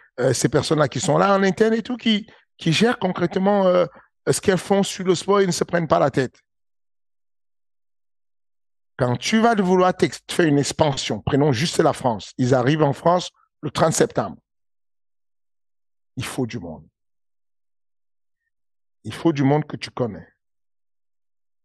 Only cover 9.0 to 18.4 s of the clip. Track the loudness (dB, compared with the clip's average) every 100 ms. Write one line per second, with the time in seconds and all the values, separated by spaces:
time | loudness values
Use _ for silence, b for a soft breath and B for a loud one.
9 | -2 -2 0 2 4 2 2 4 4 2
10 | -2 -2 -6 -2 2 2 0 0 0 0
11 | -6 -6 -2 0 0 0 -2 0 0 0
12 | -2 -4 -8 -4 0 2 2 2 0 0
13 | 0 0 -2 -12 _ _ -10 0 0 2
14 | 0 0 -6 -10 _ _ _ _ _ _
15 | _ _ _ _ _ _ _ _ _ _
16 | _ -12 -10 -6 -6 -6 -14 -16 -20 _
17 | _ _ _ _ _ _ _ _ _ _
18 | _ _ _ _